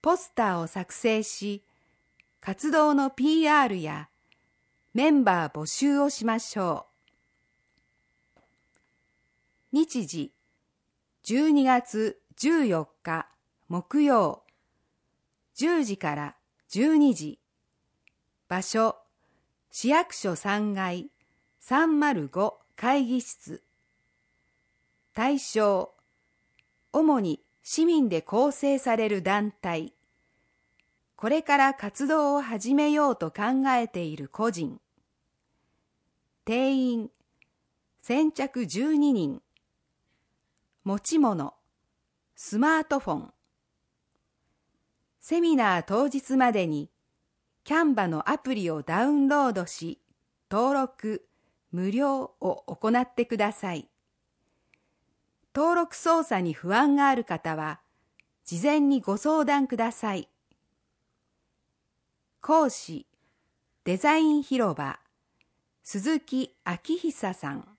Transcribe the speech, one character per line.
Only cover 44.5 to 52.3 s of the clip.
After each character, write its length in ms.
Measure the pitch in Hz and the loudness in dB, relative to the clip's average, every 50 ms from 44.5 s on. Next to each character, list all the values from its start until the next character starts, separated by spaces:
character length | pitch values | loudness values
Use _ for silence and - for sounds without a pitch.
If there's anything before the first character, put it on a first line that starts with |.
| _ _ _ _ _ _ _ _ _ _ _ _ _ _ | _ _ _ _ _ _ _ _ _ _ _ _ _ _
セ 220 | - - 320 339 | -8 -2 0 2
ミ 160 | 339 330 311 | 2 4 4
ナ 240 | 262 233 202 185 170 | 4 4 2 2 0
ー 40 | 160 | -2
当 220 | - 196 226 277 294 | -2 0 0 0 0
日 280 | 247 277 - - 262 | -2 -6 -6 -2 2
ま 160 | 262 254 247 | 2 2 4
で 140 | 220 208 185 | 2 0 0
に、 240 | 165 151 147 147 - _ _ _ _ _ _ _ _ _ _ _ _ _ _ _ | 0 -2 -4 -6 -10 _ _ _ _ _ _ _ _ _ _ _ _ _ _ _
キ 100 | - 294 | -2 0
ャ 80 | 320 | 2
ン 120 | 339 302 269 | 4 4 2
バ 140 | 214 196 175 | 2 0 0
の 200 | 165 156 - - | -2 -2 -2 -2
ア 80 | 277 | -4
プ 180 | - _ 262 262 | -4 _ -4 -4
リ 160 | 214 190 170 | -2 -2 -4
を 120 | 156 151 | -4 -4
ダ 240 | 139 - 160 190 233 | -4 -2 0 0 2
ウ 40 | 277 | 2
ン 160 | 294 294 277 | 4 4 4
ロ 200 | 269 294 294 277 | 4 4 4 2
ー 60 | 254 214 | 2 0
ド 100 | 190 175 | -2 -4
し、 340 | - - - 165 165 151 _ _ _ _ _ _ _ _ _ _ _ | -6 -8 -10 -10 -10 -10 _ _ _ _ _ _ _ _ _ _ _
登 280 | 190 208 240 262 277 277 | -2 0 0 2 2 0
録、 480 | 269 254 262 _ - 214 214 - _ _ _ _ _ _ _ _ _ _ | -2 -2 -6 _ -6 -6 -6 -6 _ _ _ _ _ _ _ _ _ _
無 180 | - 175 185 196 | -6 -4 -4 -2
料 440 | 202 247 277 277 277 269 262 - | 0 0 0 0 0 -2 -4 -8